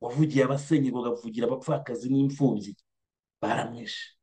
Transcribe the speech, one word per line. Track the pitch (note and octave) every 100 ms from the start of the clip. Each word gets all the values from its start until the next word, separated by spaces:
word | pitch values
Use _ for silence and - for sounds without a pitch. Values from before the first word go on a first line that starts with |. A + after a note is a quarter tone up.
wavugiye | A#2+ C3+ D#3 C3
abasenyeri, | C3 C#3 - D3+ C3
bagavugira | B2 A#2 A#2 A2+ A2+ A#2+
abapfakazi | C3 - C#3+ - A2+ B2+
n'imfubyi, | C3+ C#3 C#3+ C3+ G#2 G2+ - _ _ _ _ _ _
baramwishe. | G#2+ A2+ A#2 A#2 G#2+ - - _